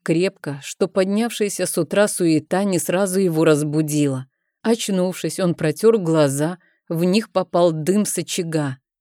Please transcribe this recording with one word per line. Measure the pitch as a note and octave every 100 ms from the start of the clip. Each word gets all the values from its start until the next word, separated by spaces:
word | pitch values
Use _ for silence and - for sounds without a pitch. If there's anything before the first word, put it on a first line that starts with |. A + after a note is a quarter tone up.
крепко, | - E3 F#3+ - - C#3
что | - - F#3+
поднявшаяся | G3+ F#3+ G3+ A#3 - G#3 - F3+
с | -
утра | D3+ G3 G#3
суета | - E3+ D#3 C#3+ F#3
не | G3+ F3+
сразу | - F3 G3 F#3
его | F#3+ D#3
разбудила. | D#3+ D3+ D3+ D3+ D#3 D3 C#3+ C3 C3 _ _ _
Очнувшись, | A3+ A3+ - F#3+ F#3 F3 E3 -
он | F#3
протёр | D#3+ D#3+ D3 A3 A3+
глаза, | E3+ D#3+ C#3+ C#3 D#3 F#3 _ _ _
в | E3
них | F3+ G3+ G#3+
попал | F#3+ F3+ F3+ F3
дым | D#3+ D3+ G3 G3+
с | -
очага | D#3+ - E3 D#3 C#3+ C3 _ _